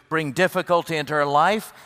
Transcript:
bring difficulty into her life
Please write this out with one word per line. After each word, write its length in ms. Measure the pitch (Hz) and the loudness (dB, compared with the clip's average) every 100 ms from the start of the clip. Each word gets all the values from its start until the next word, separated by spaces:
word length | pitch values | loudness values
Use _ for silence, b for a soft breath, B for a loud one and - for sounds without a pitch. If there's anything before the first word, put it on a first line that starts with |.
| _ | _
bring 240 | 160 151 | -4 -2
difficulty 640 | 127 185 185 170 175 - 160 | 0 0 0 0 0 0 -4
into 180 | 139 | -2
her 120 | 151 143 | -2 2
life 480 | 143 170 214 - B | 2 2 0 -6 B